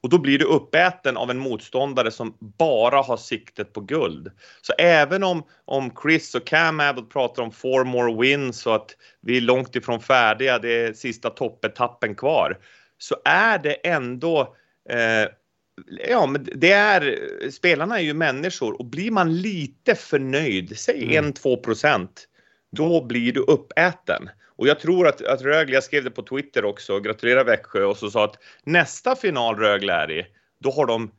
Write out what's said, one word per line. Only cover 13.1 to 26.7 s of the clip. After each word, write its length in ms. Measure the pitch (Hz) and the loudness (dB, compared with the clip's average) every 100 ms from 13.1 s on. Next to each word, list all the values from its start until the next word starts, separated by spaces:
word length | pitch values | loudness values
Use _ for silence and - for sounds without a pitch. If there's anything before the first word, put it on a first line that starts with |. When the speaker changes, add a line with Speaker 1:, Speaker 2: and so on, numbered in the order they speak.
| - 135 | -2 2
Speaker 1:
är 320 | 170 220 202 | 2 2 0
det 160 | 147 | -2
ändå... 840 | 147 170 160 123 123 160 160 127 _ _ _ - | -4 -2 -2 -4 -6 -2 0 -2 _ _ _ -8
Eh, 400 | 120 113 113 104 _ _ _ _ - - - - | -2 0 2 0 _ _ _ _ -20 -18 -10 0
ja, 160 | 240 147 | 2 2
men 220 | 139 - 135 | 0 -6 0
det 160 | 165 | 4
är... 480 | 202 214 190 143 - - 50 131 | 4 4 2 0 -4 -6 -8 -10
Spelarna 480 | - 180 151 175 226 | -2 0 0 0 -2
är 40 | |
ju 100 | 160 | -4
människor, 680 | 151 160 131 175 - 117 - | 0 -2 -2 -6 -6 -6 -6
och 60 | 123 | -10
blir 260 | 139 214 | -6 -2
man 300 | 214 170 165 | 0 2 0
lite 540 | 208 185 139 _ - 208 | -2 -6 -8 _ 0 0
förnöjd, 840 | - 147 135 139 151 95 85 107 | 0 -2 0 -2 0 -2 -6 -6
säg 240 | - 196 | -4 -2
Speaker 2:
Mm. 220 | 117 156 147 | 0 0 0
Speaker 1:
en, 80 | |
två 240 | 139 139 123 | -2 -2 -2
procent, 680 | - 110 147 120 92 - - _ _ _ _ | -2 0 2 0 -2 -14 -20 _ _ _ _
då 340 | - 156 165 123 | -2 2 2 0
blir 260 | 120 120 | -2 0
du 60 | 123 | 0
uppäten. 880 | 131 135 - - 175 165 - 87 - - _ - | 2 2 2 0 0 0 -6 -6 -6 -20 _ -2
Och 80 | 131 | 0
jag 120 | 151 | 2
tror 280 | 160 180 170 | 2 4 4
att, 180 | - - | 2 0
att 160 | 127 | 0
Rögle, 320 | 131 151 160 | 2 2 2
jag 100 | 131 | 0
skrev 200 | 131 147 | 0 -4
det 60 | 123 | -4
på 100 | - | -10
Twitter 440 | 98 135 143 123 | -8 -8 -4 -2
också, 340 | 104 | -2